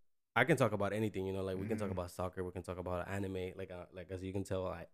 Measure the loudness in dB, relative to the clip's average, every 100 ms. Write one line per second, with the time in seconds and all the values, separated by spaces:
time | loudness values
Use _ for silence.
0 | _ _ _ 4 6 6 6 4 2 2
1 | 2 2 0 0 0 0 0 0 0 -2
2 | -4 -4 -4 -2 -4 -4 -6 -6 -2 -2
3 | -2 -2 -2 -2 -4 -6 -10 -10 -12 -12
4 | -8 -6 -4 -4 -2 -2 -2 -4 -8